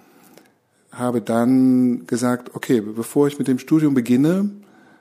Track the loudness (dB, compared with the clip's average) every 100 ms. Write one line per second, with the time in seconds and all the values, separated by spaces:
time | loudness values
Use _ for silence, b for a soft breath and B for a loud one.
0 | b b b b b b _ _ _ -8
1 | -4 -4 -2 0 2 4 4 4 2 -2
2 | -4 -2 -2 -2 -6 -10 0 0 0 -8
3 | -4 0 0 0 -2 -2 0 2 2 0
4 | 2 2 2 0 -2 -6 b b b b